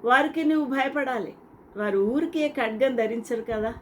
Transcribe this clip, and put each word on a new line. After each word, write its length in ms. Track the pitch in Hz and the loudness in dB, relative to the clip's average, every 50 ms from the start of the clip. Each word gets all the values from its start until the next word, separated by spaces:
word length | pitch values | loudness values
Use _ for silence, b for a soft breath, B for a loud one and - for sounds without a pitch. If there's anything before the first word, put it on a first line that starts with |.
| - | 4
వారికి 400 | 233 247 277 294 302 - 330 320 | 4 4 4 4 2 0 0 2
నువ్వు 320 | 302 311 311 294 247 269 | 4 2 2 2 0 0
భయపడాలి. 580 | 269 269 277 269 294 269 262 247 220 185 131 - - - - - - - - - | 0 0 0 0 -2 -2 -2 -2 -4 -4 -6 -10 -16 -20 -20 -20 -20 -20 -16 -8
వారు 220 | 202 208 208 196 196 | -4 -2 0 2 2
ఊరికే 500 | 196 214 247 294 320 311 - 311 302 294 | 2 2 2 0 0 0 0 0 -2 0
ఖడ్గం 480 | 294 277 233 220 220 214 262 269 254 | 0 -2 -2 -2 2 2 2 2 2
ధరించరు 480 | 233 226 214 233 233 226 - 240 226 226 - | 0 -2 -2 -2 -6 -4 -4 -6 -6 -4 -4
కదా. 240 | 226 214 214 226 240 - | -4 -4 -4 -4 -6 -8